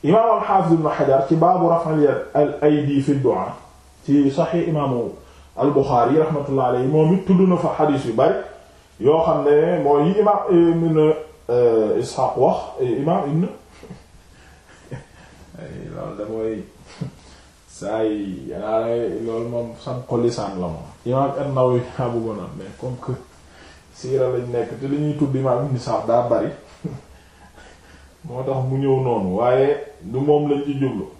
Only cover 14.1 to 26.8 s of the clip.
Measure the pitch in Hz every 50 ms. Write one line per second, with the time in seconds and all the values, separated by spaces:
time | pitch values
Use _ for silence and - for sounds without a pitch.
14.1 | - - - _ - - - - - _ _ _ - - - - 131 131 - _
15.1 | - - - - - - - - - - - - - - - - - - - -
16.1 | 98 101 104 110 110 110 110 110 110 101 92 - - - - - - - - -
17.1 | - - - - - - - - _ _ _ _ - - 90 101 107 113 113 107
18.1 | 107 104 101 98 92 - 67 - - - - - 110 113 113 117 117 117 117 110
19.1 | - 110 113 113 113 117 117 120 120 117 117 117 - - - 139 127 127 - -
20.1 | 123 120 120 120 117 - 107 98 98 92 90 87 80 76 - - - - - 117
21.1 | 127 135 139 139 135 135 143 139 131 131 127 123 127 120 123 - - - 127 120
22.1 | 120 117 113 113 107 101 90 87 82 82 95 95 - - - 127 123 120 - -
23.1 | 123 - - - - - - - - - - - - - _ - - - - 127
24.1 | 131 131 127 127 127 120 120 120 120 120 113 117 - - 135 139 143 147 151 147
25.1 | 143 - 151 139 131 131 131 131 123 127 147 - 131 120 - 127 113 - - 113
26.1 | 117 120 120 117 120 - 160 170 - - - - - -